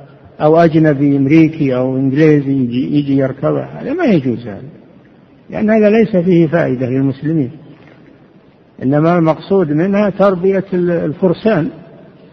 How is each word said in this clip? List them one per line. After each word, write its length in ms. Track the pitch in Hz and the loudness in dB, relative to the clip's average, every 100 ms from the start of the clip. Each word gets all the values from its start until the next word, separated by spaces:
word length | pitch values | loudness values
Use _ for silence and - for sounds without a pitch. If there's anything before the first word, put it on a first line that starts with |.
| - - - - | -20 -20 -20 -2
أو 160 | 156 160 | 2 4
أجنبي 600 | 170 160 156 139 143 139 | 4 4 2 2 0 0
أمريكي 600 | 135 160 156 156 139 127 | 2 4 4 2 -2 -2
أو 200 | 131 131 | -2 -2
إنجليزي 560 | 135 139 156 147 135 | -2 2 4 4 2
يجي، 460 | 139 120 120 160 147 | -2 -2 -2 -2 -2
يجي 180 | 143 139 | 0 0
يركبها، 680 | 131 131 156 143 131 151 | 0 -2 -4 -4 -6 -10
هذا 100 | 175 | -8
ما 120 | 330 | -4
يجوز 420 | 311 175 127 113 113 | 0 0 0 -6 -8
هذا، 160 | 98 135 - - - - - _ _ - | -16 -18 -20 -20 -20 -20 -20 _ _ -12
لأن 200 | - 214 | -4 0
هذا 200 | 220 214 | 2 2
ليس 260 | 226 220 185 | 2 2 0
فيه 300 | 175 170 160 | 2 2 2
فائدة 400 | 165 139 127 127 | 0 -2 -2 -2
للمسلمين، 640 | 131 139 135 147 160 123 - - - - - - - _ - _ _ _ - | -2 -2 -4 -4 -2 -4 -8 -20 -20 -20 -20 -20 -20 _ -20 _ _ _ -8
إنما 360 | 127 147 165 175 | -2 0 2 2
المقصود 540 | 160 147 - 196 156 | 0 -2 -2 -2 0
منها 380 | 147 190 202 208 | 0 0 0 -2
تربية 540 | 190 202 185 190 196 185 | 0 0 2 0 -2 -2
ال-، 180 | 180 175 | -4 -2
الفرسان 800 | 175 175 - 185 160 220 185 151 - - - - - - | -2 -4 -2 -2 0 0 -2 -2 -8 -20 -20 -20 -20 -20